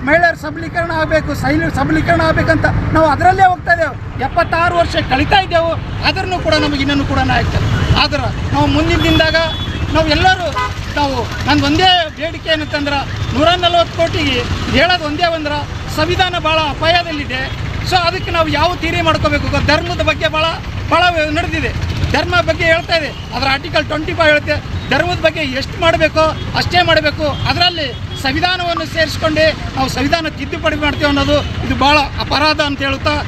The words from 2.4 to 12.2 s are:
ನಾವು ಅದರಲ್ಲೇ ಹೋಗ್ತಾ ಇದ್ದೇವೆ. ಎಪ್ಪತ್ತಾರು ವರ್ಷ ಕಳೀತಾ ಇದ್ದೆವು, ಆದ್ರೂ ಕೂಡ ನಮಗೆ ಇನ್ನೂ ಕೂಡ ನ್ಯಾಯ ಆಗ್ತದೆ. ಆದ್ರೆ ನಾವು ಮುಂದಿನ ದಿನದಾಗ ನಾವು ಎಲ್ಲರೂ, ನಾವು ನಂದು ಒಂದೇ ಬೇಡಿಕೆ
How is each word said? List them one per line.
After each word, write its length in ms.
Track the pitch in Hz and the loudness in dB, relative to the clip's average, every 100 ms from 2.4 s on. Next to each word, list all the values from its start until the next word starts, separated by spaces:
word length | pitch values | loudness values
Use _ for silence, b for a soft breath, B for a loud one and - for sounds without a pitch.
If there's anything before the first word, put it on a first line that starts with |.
| 320 320 | 2 2
ನಾವು 420 | 302 - - 311 320 | 2 0 0 2 2
ಅದರಲ್ಲೇ 360 | 285 349 370 | 4 2 6
ಹೋಗ್ತಾ 300 | 370 359 - | 4 4 0
ಇದ್ದೇವೆ. 520 | 339 302 226 - - | 0 0 -4 -10 -6
ಎಪ್ಪತ್ತಾರು 520 | 262 339 330 330 339 349 | -2 0 0 0 2 2
ವರ್ಷ 200 | 339 339 | 0 0
ಕಳೀತಾ 440 | - 254 302 403 | 0 0 4 2
ಇದ್ದೆವು, 320 | 370 339 330 311 - - 285 | 4 0 2 -2 -6 -2 -2
ಆದ್ರೂ 320 | 311 370 349 | -2 -2 -2
ಕೂಡ 160 | 339 | 0
ನಮಗೆ 280 | 311 302 285 | 0 0 0
ಇನ್ನೂ 220 | 277 285 | 0 0
ಕೂಡ 140 | 269 269 | 0 0
ನ್ಯಾಯ 200 | 262 240 | 2 0
ಆಗ್ತದೆ. 580 | 226 - - - - - | 0 0 0 0 2 2
ಆದ್ರೆ 520 | 294 285 - - - | 2 0 -2 -4 -2
ನಾವು 120 | 277 294 | 2 2
ಮುಂದಿನ 320 | 285 330 339 | 2 2 2
ದಿನದಾಗ 340 | 320 320 320 320 320 - - - - | 2 4 4 2 0 -4 -6 -4 0
ನಾವು 140 | 311 320 | 0 2
ಎಲ್ಲರೂ, 440 | 302 370 370 330 - - - - 294 | 4 4 2 0 -2 -4 -6 -6 -2
ನಾವು 520 | 285 262 208 - - | 0 -2 -4 -4 0
ನಂದು 180 | 294 277 | 2 4
ಒಂದೇ 420 | 311 370 359 311 | 4 4 4 0
ಬೇಡಿಕೆ 340 | 269 | -4